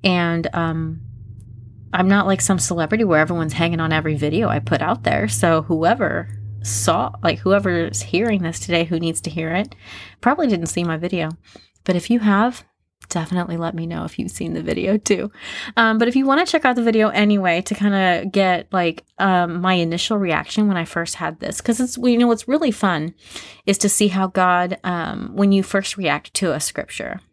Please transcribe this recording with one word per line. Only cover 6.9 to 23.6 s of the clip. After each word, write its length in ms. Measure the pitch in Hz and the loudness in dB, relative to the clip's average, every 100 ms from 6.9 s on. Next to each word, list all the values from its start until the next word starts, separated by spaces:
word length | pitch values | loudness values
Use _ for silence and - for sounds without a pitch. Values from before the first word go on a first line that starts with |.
| 165 - - | 2 0 -2
like, 160 | 175 - | -2 0
whoever's 640 | 185 196 196 170 170 - | 2 2 2 0 -2 -4
hearing 400 | - 175 226 202 | -2 0 2 0
this 180 | 170 170 | -2 -6
today 240 | - 170 | -2 0
who 160 | 165 165 | 0 0
needs 220 | 170 165 | -2 -4
to 80 | - | -6
hear 240 | 160 160 | -6 -2
it 200 | 175 - - - - - - | -2 -4 -10 -20 -18 -20 -2
probably 280 | 240 294 285 | 0 2 0
didn't 180 | 190 165 | 0 -2
see 180 | 185 | -2
my 140 | 170 160 | -2 -2
video. 320 | 175 180 160 165 _ - _ _ | -2 -2 -4 -8 _ -20 _ _
But 120 | - 180 | -2 -2
if 140 | - | 2
you 80 | 233 | 2
have, 480 | 214 196 240 240 - _ _ _ - | 4 4 2 -2 -18 _ _ _ -8
definitely 480 | 175 165 180 175 170 | -6 -2 -4 -2 -4
let 180 | 165 | -4
me 120 | 170 165 | -4 -6
know 180 | 165 | -6
if 140 | 165 - | -8 -6
you've 120 | - | -8
seen 220 | - 165 | -6 -6
the 100 | 165 | -4
video 360 | 165 - 190 208 | -4 -2 0 0
too. 340 | - 196 208 - - - - 226 | 2 0 -2 -10 -14 -12 -4 2
Um, 180 | 226 220 | 2 4
but 120 | 240 | 2
if 60 | |
you 120 | 262 269 | 2 2
wanna 180 | 277 | 2
check 220 | 359 320 277 | 2 2 2
out 100 | 247 | 2
the 60 | |
video 260 | 233 220 214 | 2 4 4
anyway 540 | 190 208 202 185 170 | 4 4 4 2 0
to 120 | - | -2
kinda 520 | 214 202 196 190 170 190 | 0 2 4 2 2 0
get, 400 | 196 185 180 - | 2 2 0 0
like, 360 | 190 170 165 _ - | 0 0 -2 _ -2
um, 460 | 190 180 175 175 | 2 2 2 0
my 100 | 185 | 2
initial 460 | 185 165 170 - 214 | 2 2 -2 -2 0
reaction 500 | 190 156 - - 208 | 0 -2 -2 0 2
when 80 | 185 | 0
I 80 | |
first 300 | 180 170 165 | -2 -6 -6
had 260 | - 160 160 | -6 -8 -6
this, 180 | - - | -8 -4
'cause 180 | - 226 | -2 0
it's, 160 | 254 247 | -2 0
you 220 | 247 233 | 2 4
know, 80 | 240 | 2
what's 200 | 226 - | 2 0
really 240 | 294 311 | 0 0
fun 440 | 202 196 165 156 - - - - - | 0 0 0 -4 -10 -18 -18 -18 -8